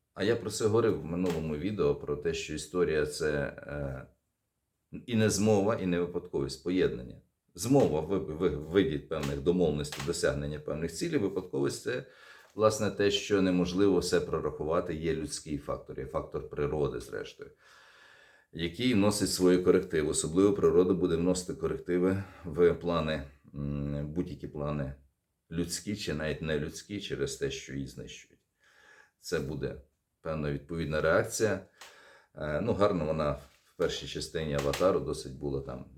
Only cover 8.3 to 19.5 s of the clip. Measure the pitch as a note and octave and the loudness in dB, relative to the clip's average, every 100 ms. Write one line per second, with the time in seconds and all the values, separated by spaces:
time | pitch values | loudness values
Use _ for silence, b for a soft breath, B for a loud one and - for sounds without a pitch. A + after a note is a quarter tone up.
8.3 | D#2 F2 C#2+ D#2 F#2+ F2+ D2 - D#2+ C#2+ | 0 0 0 2 4 4 2 -4 -6 -4
9.3 | C#2+ C#2+ F2+ E2 D2 C#2+ - C#2 E2+ D2+ | -2 2 4 2 0 -4 -6 -6 0 0
10.3 | C#2 C#2+ D2+ - D2+ E2 - E3+ D3 G2+ | 0 -4 -6 -6 -6 -6 -4 -2 0 0
11.3 | G3 - - C#3 A2 A2+ B2+ - B B | -2 -6 -2 -2 -2 -6 -6 -8 B B
12.3 | B B - G#2+ A2 G2+ F#2+ G2+ G2+ - | B B 2 2 4 -2 2 2 2 2
13.3 | G2+ F#2+ F2+ F2 F2+ G2+ F2+ - F2 - | 4 4 4 2 4 4 4 4 0 0
14.3 | D#2+ D2+ - D2+ E2+ F2 D#2+ E2 D#2 D2 | -2 -4 -4 -2 0 0 -2 -2 -2 -4
15.3 | - D#2 C#2+ - B1+ - C2 C2+ D#2 C#2+ | -8 -6 -6 -6 -8 -8 -12 -6 -6 -6
16.3 | D2+ - - C#2+ D2+ C#2+ A#1+ - G#1 - | -8 -6 -4 -2 0 -2 -2 -8 -10 -10
17.3 | - - _ b b b b b b b | -14 -20 _ b b b b b b b
18.3 | b b D#2+ E2 E2+ B2+ G#2 G2+ G2 F#2 | b b -6 -4 0 2 4 4 4 0
19.3 | - F#2 | 4 6